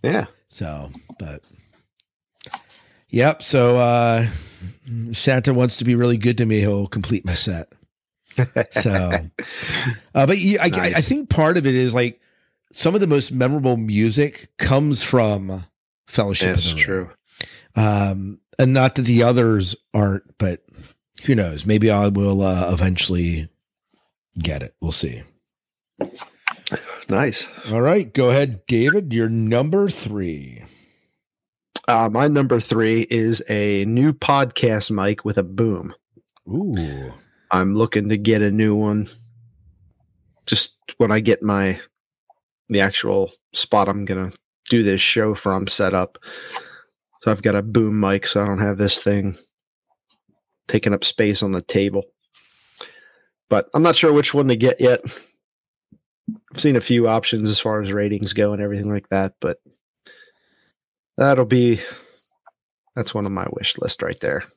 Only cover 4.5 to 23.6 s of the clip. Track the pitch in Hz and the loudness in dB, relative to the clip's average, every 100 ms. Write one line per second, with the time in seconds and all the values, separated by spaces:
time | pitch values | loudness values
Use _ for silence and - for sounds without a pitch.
4.5 | - 90 - 131 117 117 113 - 127 120 | -18 -18 -16 -12 -10 -8 -4 0 0 2
5.5 | 127 123 - 113 120 123 117 113 113 117 | 2 0 0 0 2 2 2 0 0 2
6.5 | 110 101 101 98 - 95 110 92 85 - | 2 2 0 -2 -4 -4 -4 -4 -4 -4
7.5 | 87 80 _ _ _ _ _ _ - 127 | -6 -10 _ _ _ _ _ _ -4 -2
8.5 | - 117 - 110 95 90 87 82 - - | 0 -2 -2 0 0 0 -2 -6 -14 -14
9.5 | - - - 131 117 _ 139 139 202 185 | -12 -8 -6 -6 -8 _ 0 2 4 2
10.5 | 202 175 185 175 165 - 277 277 - 156 | 2 0 0 0 0 0 -2 0 2 2
11.5 | 180 139 127 127 120 120 113 _ _ _ | 4 2 2 2 2 -2 -4 _ _ _
12.5 | _ _ - 165 202 190 143 127 131 127 | _ _ -4 0 2 2 2 0 0 0
13.5 | 147 135 120 110 104 110 113 147 - - | 2 0 0 0 2 2 2 -2 -2 -20
14.5 | _ - 135 147 135 - 127 110 104 95 | _ 0 2 2 0 0 2 2 0 -4
15.5 | 95 87 _ _ _ _ - 101 98 92 | -10 -12 _ _ _ _ -2 -2 0 0
16.5 | 90 87 80 76 95 90 - _ _ - | 0 -2 -2 -2 -4 -8 -16 _ _ -12
17.5 | - _ - 107 104 101 98 98 107 _ | -12 _ 0 2 2 0 -2 -8 -12 _
18.5 | - 131 131 131 - 120 117 117 123 117 | 0 2 4 2 2 2 4 4 4 4
19.5 | 107 92 104 _ 110 104 98 _ _ 98 | 2 0 -6 _ 0 2 0 _ _ -4
20.5 | 87 _ - - _ _ - - 123 92 | -4 _ -20 -20 _ _ -10 0 2 0
21.5 | 76 82 107 110 101 101 98 101 98 98 | -4 0 2 4 4 2 2 2 2 2
22.5 | 90 90 90 92 90 - 90 85 82 78 | 0 0 0 0 0 -2 -2 -2 -4 -6
23.5 | _ | _